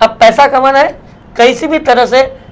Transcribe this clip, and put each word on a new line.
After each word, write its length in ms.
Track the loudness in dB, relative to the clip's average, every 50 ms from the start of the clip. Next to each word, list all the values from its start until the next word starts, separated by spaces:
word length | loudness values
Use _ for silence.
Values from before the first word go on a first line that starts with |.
अब 40 | -2
पैसा 420 | -2 0 2 2 2 4 2 0 0
कमाना 320 | 0 0 0 0 0 0
है, 200 | 0 -2 -4 -10 -20 -20 -20 -20 -20 -18 -4 0
कहीं 160 | 0 0 0
से 140 | -2 -4 -4
भी 120 | -4 -4
तरह 260 | -2 0 0 0 0
से 440 | 0 0 -2 -2 -2 -6 -16 -20 -20